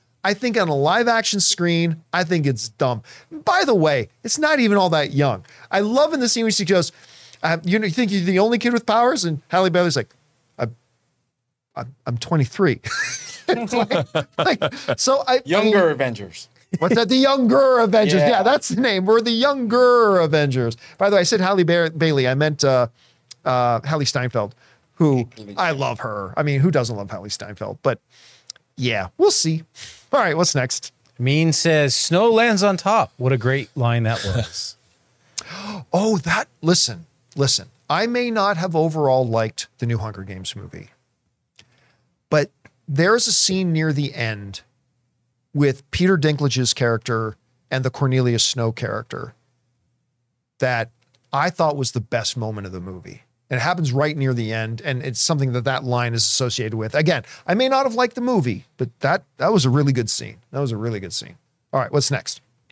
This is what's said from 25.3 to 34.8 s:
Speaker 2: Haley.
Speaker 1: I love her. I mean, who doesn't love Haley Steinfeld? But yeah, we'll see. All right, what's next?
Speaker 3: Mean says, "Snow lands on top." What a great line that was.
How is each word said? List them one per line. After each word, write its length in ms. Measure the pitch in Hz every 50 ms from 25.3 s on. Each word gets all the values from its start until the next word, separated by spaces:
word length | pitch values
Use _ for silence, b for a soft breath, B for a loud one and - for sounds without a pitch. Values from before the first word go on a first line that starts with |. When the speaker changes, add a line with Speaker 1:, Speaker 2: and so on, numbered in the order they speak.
| -
Speaker 2:
Haley. 180 | 113 107 101 101
Speaker 1:
I 140 | - 185 165
love 300 | 151 135 135 123 120 -
her. 340 | - 113 104 104 98 92 117
I 60 | 156
mean, 160 | 151 147 139 131
who 140 | 147 180
doesn't 240 | 147 135 120 120 113
love 120 | 101 101 90
Haley 220 | 110 90 98 104
Steinfeld? 480 | - - 101 104 101 - 104 101 98 - -
But 160 | 139 117 - _ B B B B B B B B B B _ _ _ _
yeah, 340 | - 123 120 113 98 95 - -
we'll 140 | - 370 415
see. 320 | - - - 165 160 160 160 _ B B B B B B B B
All 60 | - 277
right, 180 | 214 170 147
what's 200 | 165 180 - -
next? 360 | 135 123 131 - - - - - _ _ _ _
Speaker 3:
Mean 360 | - 120 131 143 156 165 165
says, 420 | 151 - - 165 156 151 143 135 -
"Snow 340 | - - - 165 185 226 233
lands 320 | 226 220 233 240 214 185 202
on 120 | 202 190
top." 360 | 170 - 196 220 220 131 - _
What 140 | - 123 131
a 80 | 135 120
great 320 | 104 127 135 139 107 - _
line 260 | 139 123 120 117 117
that 220 | 113 110 117 - -
was. 500 | 92 92 120 110 - - - - - - _